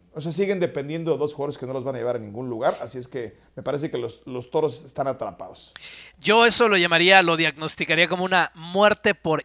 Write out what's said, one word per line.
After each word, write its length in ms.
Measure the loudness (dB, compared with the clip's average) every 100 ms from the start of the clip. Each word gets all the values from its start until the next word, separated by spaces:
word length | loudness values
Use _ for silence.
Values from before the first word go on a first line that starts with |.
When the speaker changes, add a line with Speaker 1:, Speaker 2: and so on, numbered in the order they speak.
| _ -12
Speaker 1:
o 60 |
sea, 100 | -8
siguen 300 | -4 -2 0
dependiendo 500 | -2 -4 -6 -6 -2
de 60 | -2
dos 160 | -2
jugadores 240 | -4 -8 -6
que 80 | -8
no 60 |
los 100 | -6
van 120 | -6 -6
a 20 |
llevar 160 | -4 -4
a 40 |
ningún 300 | -8 -10 -8
lugar, 280 | -2 -2 -2
así 160 | -8 -12
es 100 | -12
que 280 | -10 -12 -14 _ -12
me 60 |
parece 280 | -6 -6 -4
que 60 | -6
los, 240 | -8 -10 -12
los 240 | -12 -6
Toros 360 | -2 -2 -4 -14
están 220 | -6 -6
atrapados. 640 | -4 -8 -10 -18 -18 -20 -20 -20 -20 -20 _
Speaker 2:
Yo 240 | 2 6 6
eso 240 | 4 4
lo 80 | 4
llamaría, 440 | 4 4 8 8
lo 140 | 6 2
diagnosticaría 720 | 0 -2 -8 -6 -2 2 2
como 160 | 0
una 280 | 0 2 0 -4
muerte 580 | -6 4 4 4 0
por 300 | -2 0 -2